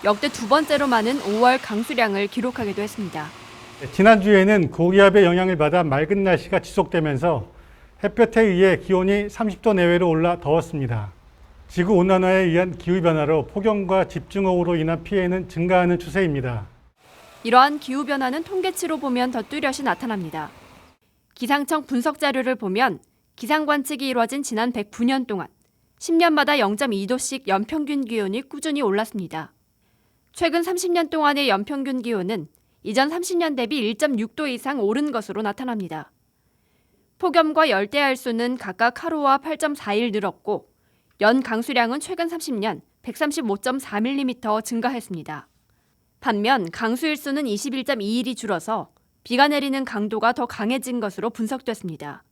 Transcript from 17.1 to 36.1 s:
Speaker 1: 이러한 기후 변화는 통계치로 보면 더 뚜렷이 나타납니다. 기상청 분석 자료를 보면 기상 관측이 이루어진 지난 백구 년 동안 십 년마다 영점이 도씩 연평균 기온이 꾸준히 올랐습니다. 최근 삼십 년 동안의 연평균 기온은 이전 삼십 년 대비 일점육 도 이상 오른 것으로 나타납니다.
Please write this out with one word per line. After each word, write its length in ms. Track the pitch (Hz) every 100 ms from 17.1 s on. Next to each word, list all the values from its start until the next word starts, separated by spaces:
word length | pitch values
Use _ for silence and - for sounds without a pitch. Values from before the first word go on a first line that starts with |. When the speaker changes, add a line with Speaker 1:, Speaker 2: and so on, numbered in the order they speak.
| - - -
Speaker 1:
이러한 360 | 226 247 269 294
기후 240 | - 262
변화는 400 | 277 277 262 277
통계치로 540 | 330 381 370 349 359 311
보면 320 | 269 247 247
더 140 | 247
뚜렷이 400 | 214 294 294 262
나타납니다. 680 | 269 262 254 208 165 160 151 - - - - _ _ _ _ -
기상청 500 | 240 285 277 311 277
분석 340 | 262 254 294
자료를 360 | 294 262 247 262
보면 440 | 208 190 254 160 _ _ _ _
기상 320 | 220 302 302
관측이 400 | 294 269 294 269
이루어진 340 | 247 233 269
지난 300 | 269 220 240
백구 320 | 247 208 -
년 220 | 233 269 247
동안 220 | 202 156 _ _ _ _ _
십 160 | - 330
년마다 420 | 339 302 285 294
영점이 480 | 202 208 254 202 196
도씩 420 | 254 - 269 -
연평균 580 | 190 214 311 285 285 254
기온이 360 | 226 196 208
꾸준히 400 | 277 285 214 285
올랐습니다. 720 | 240 196 226 214 170 160 156 _ _ _ _ _ _ _ _
최근 320 | - 330 320
삼십 280 | 339 359 370
년 180 | 349 320
동안의 380 | 320 294 285 277
연평균 540 | 196 202 285 269 247
기온은 460 | 233 220 180 214 151 _ _ _
이전 260 | - 220 277
삼십 280 | 339 349 349
년 180 | 330 269
대비 240 | 233 302
일점육 560 | 214 208 302 247 214 -
도 120 | 302
이상 320 | 247 269 277
오른 320 | 202 233 294
것으로 300 | 240 208 196
나타납니다. 720 | 214 208 254 226 180 156 147